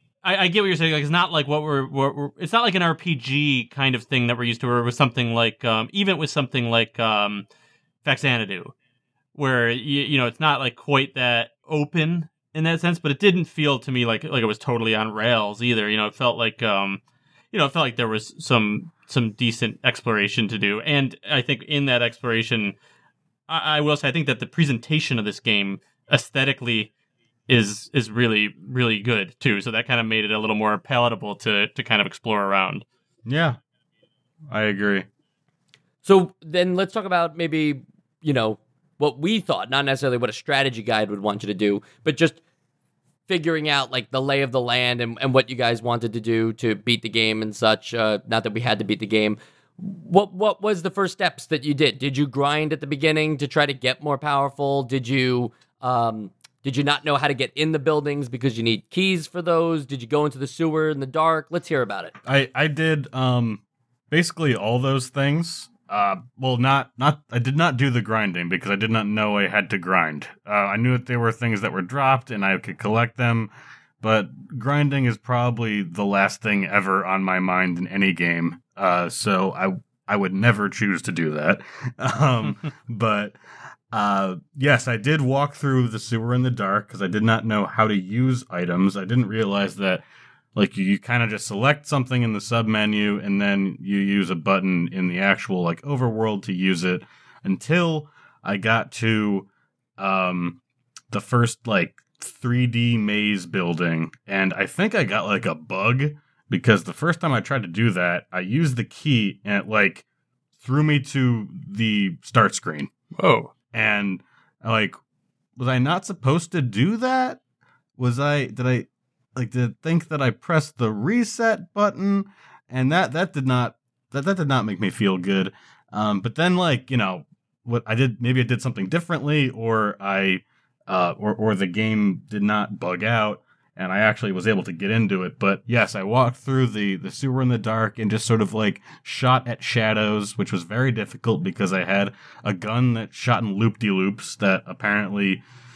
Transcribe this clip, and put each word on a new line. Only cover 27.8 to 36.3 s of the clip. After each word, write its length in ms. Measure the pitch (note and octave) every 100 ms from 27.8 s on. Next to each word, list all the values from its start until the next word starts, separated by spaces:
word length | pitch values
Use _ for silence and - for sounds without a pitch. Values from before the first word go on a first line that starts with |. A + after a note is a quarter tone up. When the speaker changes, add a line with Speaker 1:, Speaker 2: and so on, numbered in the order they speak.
| -
Speaker 1:
is 160 | D3+ A2
really, 440 | A2+ A#2+ G#2+ G#2 - G2
really 340 | B2+ A#2+ G#2+
good 380 | A2 A2 F#2+ -
too. 200 | C3+ G2+
So 100 | A2+
that 160 | A2 G#2+
kind 140 | A#2+
of 60 | A2+
made 180 | A2
it 60 | G#2+
a 80 | G#2+
little 180 | A2 G#2+
more 200 | G#2+ G#2
palatable 580 | - B2 A#2+ A2 G#2 G2
to, 320 | A2 G#2 G#2+
to 140 | -
kind 180 | G#2+ G#2+
of 60 | G2+
explore 360 | - A2+ G#2
around. 420 | G2 G2 F#2+ G#2 - _ _ _
Speaker 2:
Yeah, 320 | A2+ D3 E3 A#2+ _ _ _ _ _ _ _ _ D3+
I 120 | G#2
agree. 420 | G#2+ G2 G#2 G2 F#2 _ _ _ _ _ _ _ _ _
Speaker 3:
So 320 | - G3 F3+